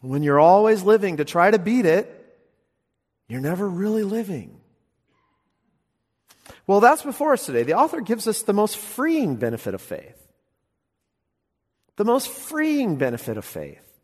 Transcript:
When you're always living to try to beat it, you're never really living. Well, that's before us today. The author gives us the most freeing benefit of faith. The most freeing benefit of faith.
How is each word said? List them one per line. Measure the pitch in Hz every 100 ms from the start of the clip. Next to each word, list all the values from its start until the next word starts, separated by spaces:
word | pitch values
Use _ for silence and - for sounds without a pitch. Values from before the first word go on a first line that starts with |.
When | 127 139
you're | 147 143
always | 160 190 214 220
living | 185 214 196 160
to | 147
try | 170 175
to | 214
beat | 180 247 190
it, | 170 220 - - _ _ _ _ _ _ _ _ _ _
you're | 123
never | 139 180 202
really | 175 208 220
living. | 202 220 208 160 92 - _ _ _ _ _ _ _ _ _ _ _ _ _ _ _ _ _ _ - - -
Well, | 202
that's | 233 311
before | 294 233 302
us | 262 -
today. | 123
The | 120
author | 170 302 330
gives | 214 226 226
us | 214
the | -
most | 202 214 -
freeing | - - 294 320 220 123
benefit | 117 113 -
of | 92
faith. | - 82 69 _ _ _ _ _ _ _ _ _ _ _ _ _ _ _ _ _ _ _
The | 208
most | 247 -
freeing | - - 311 311 294 240 147
benefit | 131 120 - 107
of |
faith. | - - 73 71 _ _